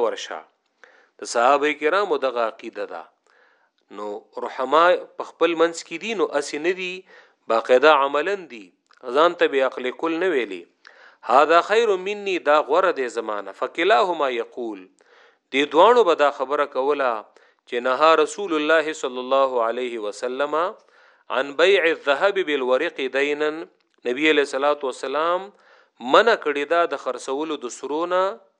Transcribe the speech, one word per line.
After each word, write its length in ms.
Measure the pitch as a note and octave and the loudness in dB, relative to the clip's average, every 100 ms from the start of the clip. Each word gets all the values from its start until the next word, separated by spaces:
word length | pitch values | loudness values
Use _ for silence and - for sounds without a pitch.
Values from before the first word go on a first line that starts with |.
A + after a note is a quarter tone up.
ورشه. 380 | A2+ G2 - E2 D#2 _ _ _ - _ _ - | 0 -2 -10 -14 -16 _ _ _ -20 _ _ -16
د 120 | G#2+ | -6
صحابه 400 | A#2+ B2 C#3+ D3 D3 | 2 4 4 2 0
کرامو 400 | D3 F#3 G3+ C#3+ C3 | 0 0 0 -2 -2
دغه 200 | A#2+ A2+ | -2 -4
عقیده 360 | - - G#2 G2 | -6 -14 -12 -12
ده. 100 | F2 D#2+ _ _ _ _ _ _ _ _ | -12 -18 _ _ _ _ _ _ _ _
نو 160 | G2 G#2 G#2 - - | -12 -10 -10 -14 -12
رحما 400 | A#2+ - C3 D3 F3 F3 - - | -10 -6 0 4 4 4 -2 -14
په 60 | - | -12
خپل 260 | - E3+ E3 | -2 0 2
منځ 220 | E3 E3 - | 0 0 -12
کې 100 | E3 | -10
دي، 80 | G3+ G#3+ | -8 -4
نو 80 | D3 | -2
اسې 300 | C#3+ D3 D3 D#3+ | -2 -4 -4 -4
نه 80 | F#3 | -4
دي، 140 | F#3 F#3 - - _ _ - | -6 -12 -16 -20 _ _ -2
باقاعده 440 | A2+ - B2+ D3 D3 | -2 4 6 6 6
عملاً 340 | C#3 D3 E3 G3+ D#3+ | 4 0 -2 -6 -8
دي. 140 | A#2+ F2+ _ _ _ | -18 -20 _ _ _
ځان 340 | B2+ B2+ E3+ E3+ | -4 2 2 2
ته 140 | D#3+ | 0
به 160 | C#3 C3 | 2 0
عقل 200 | - B2+ A#2+ | -2 -8 -6
کل 160 | E3 E3 | -4 -2
نه 100 | F#3 D3 | -2 -2
ویلي. 240 | G#2+ F#2 E2+ _ _ - - _ | -4 -8 -16 _ _ -20 -20 _
«هذا 380 | - B2 D3+ E3+ | 2 4 6 6
خیر 280 | E3+ G#3+ A#3 F#3+ | 4 2 2 0
مني»، 400 | F#3 G#3 G3 F3 | -4 -6 -4 -2
دا 180 | C#3 D3+ C3+ | 2 2 2
غوره 240 | D#3+ F#3+ | 2 2
دی 160 | C#3 B2 A2 | 0 -4 -4
زمانه. 400 | A2 G#2 G2 F#2+ | -6 -6 -8 -8
فکلاهما 680 | C3 - F3 A#3 G3 E3+ C#3 | -6 -2 2 2 2 0 -2
یقول، 540 | A#2+ A2 - A#2 G2+ F#2 _ _ _ _ _ _ | -2 -6 -8 -10 -10 -16 _ _ _ _ _ _
دې 100 | C3+ C#3+ | -2 2
دواړو 320 | C#3+ G3+ B3 F#3 | 6 6 6 4
به 100 | D3+ | 4
دا 80 | C#3+ - | 2 0
خبره 300 | C3+ D3 C#3+ C3+ | -4 -2 -2 -2
کوله 340 | C3+ D3 C3 A2 G#2 _ _ _ _ | -2 0 -2 -4 -8 _ _ _ _
چې 120 | A#2+ B2+ | -4 -2
نهى 340 | C3 D#3 D#3+ | 2 4 6
رسول 320 | D3 - G3 D#3 | 2 -2 -4 -2
الله 340 | D3+ D#3+ D3+ | 2 2 0
صلی 260 | D#3 C#3 B2+ | -4 -8 -6
الله 420 | B2+ C3+ C3+ B2+ A2+ | -2 2 2 0 -2
علیه 400 | A#2+ B2+ A#2 G#2 | -2 -6 -6 -8
وسلم 500 | G2+ B2 B2+ C#3+ D3+ F3+ A3 _ _ _ _ - | -8 -8 -4 -4 -2 -4 -6 _ _ _ _ -8
عن 220 | A#2 C#3 C#3 | -4 -4 2
بیع 240 | F3+ G3 | 4 4
الذهب 580 | E3 D#3 C#3+ C#3 G3 F#3+ D#3 | 2 0 0 0 0 0 -2
بالورق 520 | D3 B2 C3 E3 - C3+ C3 | -2 0 0 0 -4 -4 -2
دینا. 340 | C#3+ D3 D3+ D#3 F3 _ _ _ B2 | -2 -2 -2 -4 -10 _ _ _ -6
نبی 240 | B2+ D#3 | 0 2
علیہ 180 | D3 C#3 | 4 2
الصلوۃ 360 | C3+ C#3+ D3 | 0 0 0
والسلام 680 | C3 B2 C#3 C#3 E3 F3+ G3 - _ _ _ - | -4 -6 -6 -2 -2 -2 -6 -20 _ _ _ -14
منع 320 | A#2+ D#3+ A3+ G3+ D3+ | 2 4 4 2 -2
کړی 200 | C#3+ C#3+ | -4 0
دا 120 | E3+ E3+ | 0 0
د 180 | C#3 | -4
خرڅولو 580 | C3+ B2 - C3+ D#3+ C3 A#2+ | -6 -8 -6 -6 -4 -6 -8
د 80 | - | -10
سرو 240 | C3 D3+ F3 | -8 -6 -2
نه، 180 | F3+ F#3+ A3+ _ | -2 -2 -4 _